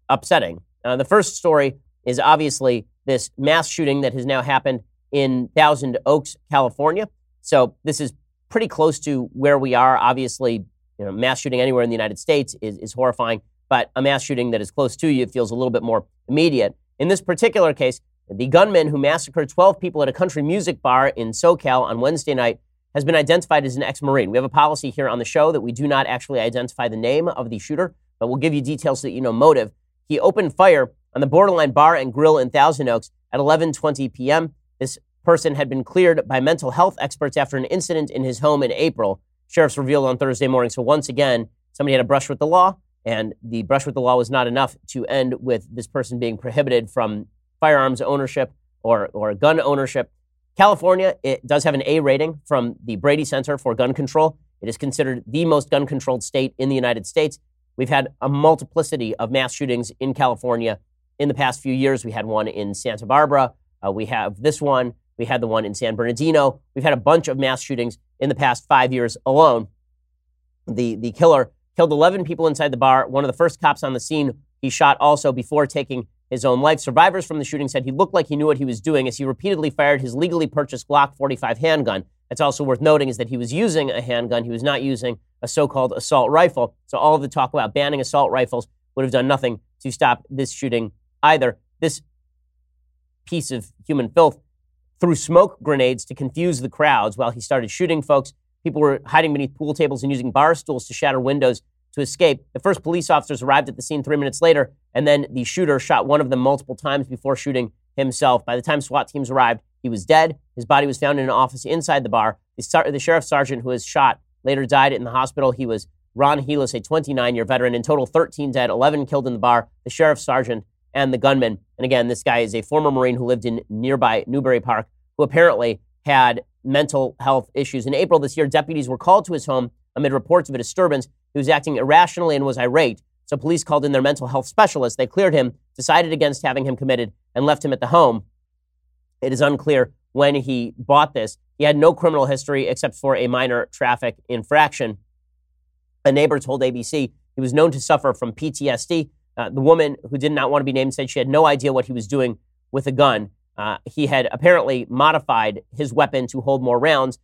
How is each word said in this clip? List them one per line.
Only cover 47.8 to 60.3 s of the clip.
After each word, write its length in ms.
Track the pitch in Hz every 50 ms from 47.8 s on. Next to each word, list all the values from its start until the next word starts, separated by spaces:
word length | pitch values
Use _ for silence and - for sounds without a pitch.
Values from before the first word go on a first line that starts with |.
| 135 131 131 120
ownership 520 | 127 127 143 139 135 131 - 143 131 - - _ _ _ _ _
or, 280 | - 113 117 107 98 - -
or 200 | 104 107 107 104
gun 240 | 98 139 151 160 160
ownership. 500 | - 139 143 139 135 131 - 131 120 - _ _ _ _ _ _ _ _ _
California, 600 | - 196 208 202 - 165 180 185 185 190 190 - -
it 240 | - 135 131 - -
does 200 | 120 143 147 -
have 80 | 160 143
an 100 | 135 135
A 140 | 135 151 160
rating 400 | 147 135 135 139 156 160 156 147 -
from 320 | - 151 131 120 120 - - -
the 120 | 117 113
Brady 300 | 95 85 143 143 151 151
Center 320 | 135 151 135 131 - 143 131
for 180 | - 127 113
Gun 180 | 113 123 123 135
Control. 440 | - 143 135 - 156 156 160 151 - _ _ _ _
It 80 | 98 110
is 80 | 113 -
considered 440 | - 139 131 - - 131 127 120 - 107
the 160 | 117 156 170
most 260 | 165 156 147 135 -
gun-controlled 540 | 151 139 143 135 151 135 - - 127 120 -
state 320 | - - 135 131 131 - -
in 120 | 131 135
the 60 | 135
United 300 | 131 123 120 120 113 95
States. 320 | - - 160 156 151 - - _ _ _ _ _ _ _
We've 140 | - 131 117
had 240 | 151 139 131 - - _
a 80 | 120 135
multiplicity 840 | 139 139 151 156 160 - 135 - _ 165 156 - 160 135 117 110 107 -
of 140 | 113 110
mass 220 | 127 135 131 123 -
shootings 380 | - 143 131 123 120 117 104 - _
in 140 | 131 135 131
California 680 | - 135 127